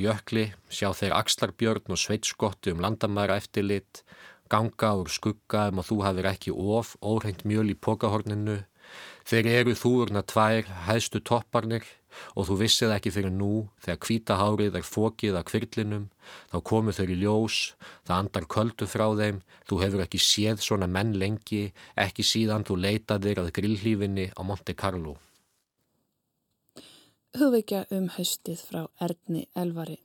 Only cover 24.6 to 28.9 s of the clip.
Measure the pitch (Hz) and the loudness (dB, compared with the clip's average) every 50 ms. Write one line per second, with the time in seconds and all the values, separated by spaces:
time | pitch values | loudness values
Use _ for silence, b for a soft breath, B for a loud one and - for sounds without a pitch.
24.6 | - - 87 - - 98 92 90 80 76 71 - _ _ _ _ _ _ _ _ | -6 -10 -6 -4 -2 -2 -2 -2 -6 -8 -10 -14 _ _ _ _ _ _ _ _
25.6 | _ _ _ _ _ _ _ _ _ _ _ _ _ _ _ _ _ _ _ _ | _ _ _ _ _ _ _ _ _ _ _ _ _ _ _ _ _ _ _ _
26.6 | _ _ - B B B B B B B B B B _ - 247 294 269 240 226 | _ _ -20 B B B B B B B B B B _ 0 2 4 4 4 4
27.6 | 214 - 202 190 196 - 196 190 190 175 - - 175 - - - - - 165 - | 2 0 -2 -4 -4 -4 -4 -2 -2 -4 -4 -4 -4 -4 -4 -6 -6 -8 -8 -10
28.6 | - - - 170 160 - | -10 -10 -8 -8 -8 -8